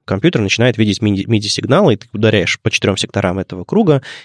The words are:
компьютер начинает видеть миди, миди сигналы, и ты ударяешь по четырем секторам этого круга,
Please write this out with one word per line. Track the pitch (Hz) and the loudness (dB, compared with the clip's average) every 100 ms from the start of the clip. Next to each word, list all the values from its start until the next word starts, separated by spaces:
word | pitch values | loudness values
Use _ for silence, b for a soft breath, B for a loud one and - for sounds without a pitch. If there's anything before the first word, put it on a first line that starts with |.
| - | -6
компьютер | 98 160 156 | -2 0 0
начинает | 98 - 123 107 | 0 2 0 2
видеть | 107 95 | 0 0
миди, | 107 98 101 | 0 -2 0
миди | 110 104 | -2 -2
сигналы, | - 104 147 196 | -4 0 2 2
и | 104 | 0
ты | - | -4
ударяешь | 104 110 107 85 - | 0 2 2 0 -2
по | - | -4
четырем | - 101 95 | -2 -2 -2
секторам | - 98 92 95 | -4 -4 -2 -2
этого | 92 92 | -6 -10
круга, | 87 196 202 143 B B | -4 0 2 2 B B